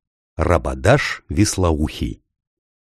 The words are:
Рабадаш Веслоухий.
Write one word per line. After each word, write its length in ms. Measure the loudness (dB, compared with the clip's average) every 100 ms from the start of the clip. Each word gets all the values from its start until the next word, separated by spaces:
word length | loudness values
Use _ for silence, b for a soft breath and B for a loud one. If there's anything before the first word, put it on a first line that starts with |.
| _ _ _ -4
Рабадаш 840 | 0 2 0 -2 2 2 0 -8 -6
Веслоухий. 920 | 0 0 2 0 2 -2 -4 -8 -8 _ _ _ _ _ _